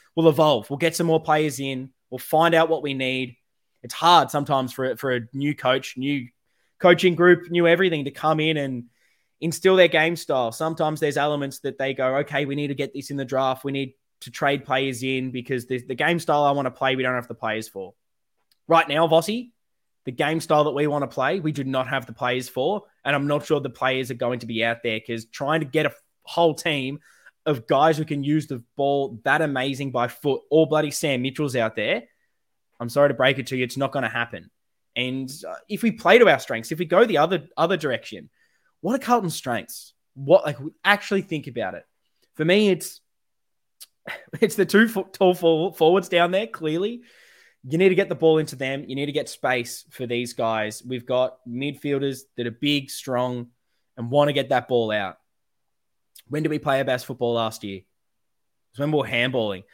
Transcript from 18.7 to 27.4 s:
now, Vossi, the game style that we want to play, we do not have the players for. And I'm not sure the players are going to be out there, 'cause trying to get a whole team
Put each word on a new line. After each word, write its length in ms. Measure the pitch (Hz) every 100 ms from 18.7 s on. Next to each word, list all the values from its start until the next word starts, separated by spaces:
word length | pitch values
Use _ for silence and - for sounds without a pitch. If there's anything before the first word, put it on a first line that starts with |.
| 170 160
now, 180 | 147 165
Vossi, 460 | 165 165 226 247 _ _ _ _ _
the 80 | -
game 280 | 120 151 160
style 240 | - 151
that 80 | 147
we 160 | 135 151
want 140 | 143
to 120 | 131
play, 240 | - 131 190
we 140 | 156
do 100 | 143
not 240 | 131 131 123
have 200 | 139 120
the 60 |
players 360 | 113 123 127 123
for. 340 | - 147 208 - _
And 100 | 135
I'm 140 | 143 143
not 180 | 147 147
sure 140 | 151
the 100 | 131
players 400 | - 131 131 127
are 40 |
going 260 | 123 123 123
to 60 | 117
be 180 | 113
out 180 | 117 117
there, 160 | 120 110
'cause 260 | - 113 110
trying 340 | - 139 160
to 60 | 143
get 200 | 151 147
a 60 | - _ _
whole 300 | - - 170
team 440 | 151 170 147 131 147 _ _ _ _